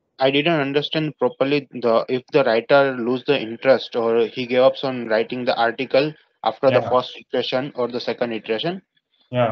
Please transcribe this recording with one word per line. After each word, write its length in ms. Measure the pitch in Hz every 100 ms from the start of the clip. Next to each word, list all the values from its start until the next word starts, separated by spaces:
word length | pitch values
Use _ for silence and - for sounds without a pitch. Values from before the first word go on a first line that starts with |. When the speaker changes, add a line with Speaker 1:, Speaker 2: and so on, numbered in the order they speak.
| _ -
Speaker 1:
I 100 | 135
didn't 300 | 139 151 165
understand 580 | 139 139 147 160 156 -
properly 500 | 127 123 135 147 135
the, 340 | 127 117 113 -
if 140 | 127 -
the 100 | 151
writer 520 | 123 113 117 143 139 127
lose 240 | 117 127 -
the 140 | 139
interest 560 | 110 113 135 120 - -
or 320 | 117 117 110
he 180 | 131 120
gave 160 | 123
up 140 | 131 131
on 240 | 139 127 117
writing 380 | 110 113 127 120
the 100 | -
article 580 | 117 117 131 131 151 151 _ _
after 240 | 113 - 135
the 140 | 123
Speaker 2:
Yeah. 80 | 110
Speaker 1:
first 280 | 123 123 -
iteration 540 | - 131 120 127 143 -
or 120 | 120
the 120 | 120
second 340 | 117 113 120
iteration, 480 | 110 - 113 165 190 _ _ _ _ -
Speaker 2:
Yeah. 200 | 123 120